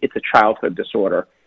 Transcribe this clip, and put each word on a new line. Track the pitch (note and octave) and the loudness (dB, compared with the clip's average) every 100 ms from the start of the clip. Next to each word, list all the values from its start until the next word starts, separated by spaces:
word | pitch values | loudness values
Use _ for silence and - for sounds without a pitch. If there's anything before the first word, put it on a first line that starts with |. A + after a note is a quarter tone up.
it's | - A2 | -4 -4
a | - | 2
childhood | A#2+ G#2+ A2 - | 4 4 2 -4
disorder. | F2+ G2+ G#2+ F#2+ F2 - _ | -6 -4 -2 0 -2 -4 _